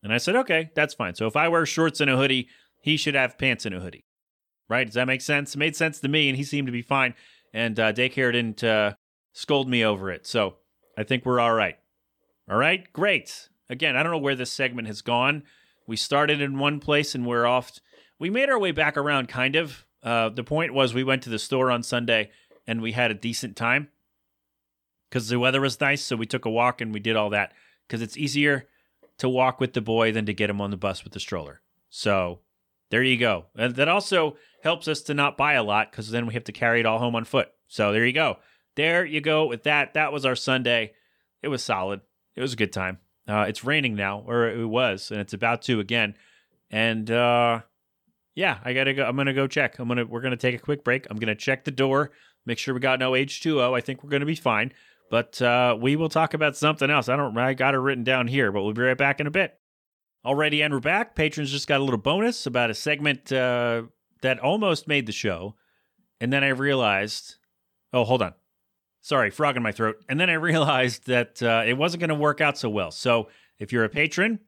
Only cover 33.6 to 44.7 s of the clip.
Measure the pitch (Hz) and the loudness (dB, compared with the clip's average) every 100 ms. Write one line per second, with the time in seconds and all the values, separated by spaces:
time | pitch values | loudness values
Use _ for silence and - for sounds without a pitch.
33.6 | 120 123 147 185 202 185 156 - _ _ | -4 0 0 2 2 0 0 -4 _ _
34.6 | 165 170 156 151 - 143 143 - 143 143 | -4 -2 -4 -6 -4 0 0 2 2 2
35.6 | 107 104 107 - 110 117 117 117 117 104 | 2 0 0 -4 -6 -4 -4 -6 -8 -2
36.6 | 117 117 113 113 120 117 113 135 - _ | 2 4 2 2 0 -2 -2 -2 -2 _
37.6 | _ - 104 107 117 131 151 92 _ _ | _ 0 2 4 2 2 0 -2 _ _
38.6 | _ - 156 170 175 151 147 156 156 117 | _ -2 0 0 0 -2 0 0 0 -2
39.6 | - 147 139 151 151 143 131 123 - 131 | 0 0 0 -2 -2 0 -2 -2 0 0
40.6 | 123 120 110 _ _ _ _ _ - 135 | 2 0 0 _ _ _ _ _ -6 -6
41.6 | - 101 92 98 _ _ _ - 131 120 | -2 -2 -2 -6 _ _ _ -8 -8 -2
42.6 | 104 - 92 92 _ _ - 107 101 104 | -4 -2 -6 -6 _ _ -4 0 0 -2
43.6 | 120 151 135 104 98 101 117 120 117 113 | -2 0 0 -2 -4 -4 -4 0 0 -2
44.6 | 113 | -2